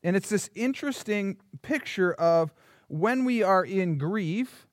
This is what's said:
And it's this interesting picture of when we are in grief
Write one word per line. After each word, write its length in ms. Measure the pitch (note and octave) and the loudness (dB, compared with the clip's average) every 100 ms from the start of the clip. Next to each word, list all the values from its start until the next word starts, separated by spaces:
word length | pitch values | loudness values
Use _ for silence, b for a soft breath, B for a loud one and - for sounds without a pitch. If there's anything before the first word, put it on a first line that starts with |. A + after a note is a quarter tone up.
And 140 | E3+ F#3+ | 0 -2
it's 120 | - | 0
this 220 | G#3 - | -4 -4
interesting 840 | - A#3+ C4+ C#4+ B3+ - G#3 G3 F#3+ _ C#3+ | -6 -4 -2 -6 -6 -4 -2 -2 -6 _ -20
picture 500 | - C#4+ - - F3+ | -6 -6 -4 0 0
of 400 | - E3+ E3 D#3+ _ b b b | 2 4 4 2 _ b b b
when 380 | D#3 G3 B3+ | -2 0 2
we 180 | B3+ A#3+ | 2 2
are 220 | F#3+ F#3+ | 4 4
in 340 | F3+ F#3+ F#3 D3+ | 4 0 0 0
grief 680 | D3 G#3+ F3 F#3+ B3+ - _ | -2 -2 -2 -2 -4 -8 _